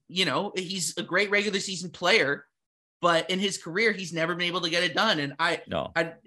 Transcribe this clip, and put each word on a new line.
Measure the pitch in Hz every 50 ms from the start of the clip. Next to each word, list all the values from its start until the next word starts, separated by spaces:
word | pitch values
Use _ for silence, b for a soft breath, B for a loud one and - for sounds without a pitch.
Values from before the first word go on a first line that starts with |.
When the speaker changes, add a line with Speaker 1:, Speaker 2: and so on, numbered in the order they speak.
| _ -
Speaker 1:
you | 170 180 190
know, | 151 127 156 196 202 -
he's | 185 185 170 190 190 156 147 -
a | 175 -
great | 143 165 190 208 196
regular | 202 202 208 208 185 202
season | - 196 190 156 180 170
player, | - - 175 175 214 208 147 135 143 - - _ _ _ _ _ _ _ _ _ _ - 175
but | 175 170 165 170 -
in | 185 185
his | 202 196 185 -
career, | - 170 160 196 226 220 202
he's | 185 190 156 170
never | 160 160 165 175
been | 170 175 175
able | 170 185 170
to | 170
get | 160 175 180
it | 175 147
done. | 185 208 226 196 156
And | 143 139 143 -
I, | 165 175 170 - - -
Speaker 2:
No. | - 76 - - -
Speaker 1:
I, | 165 165 165 - - _